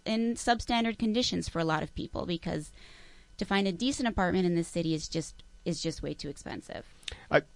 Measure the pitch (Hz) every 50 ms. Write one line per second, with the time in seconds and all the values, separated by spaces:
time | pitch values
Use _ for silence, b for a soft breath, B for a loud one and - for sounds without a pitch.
0 | - - 220 220 226 233 233 - - 254 240 226 - - 247 233 233 226 220 -
1 | 233 220 208 240 254 - - 175 165 - - 165 165 160 156 156 - 156 - 156
2 | - - - - - 175 175 165 - 175 - - 151 - b b b b b b
3 | b b b b b b b - 202 - 196 196 196 196 180 170 240 262 277 -
4 | 262 233 - - 190 180 - 185 180 175 175 165 165 - - 170 165 165 160 151
5 | - - - 160 156 - - - - - - - - 175 165 156 - 165 156 -
6 | - 143 147 - - 147 143 - - - - - - - - - - - - -
7 | B B B B B B - 147 143 - -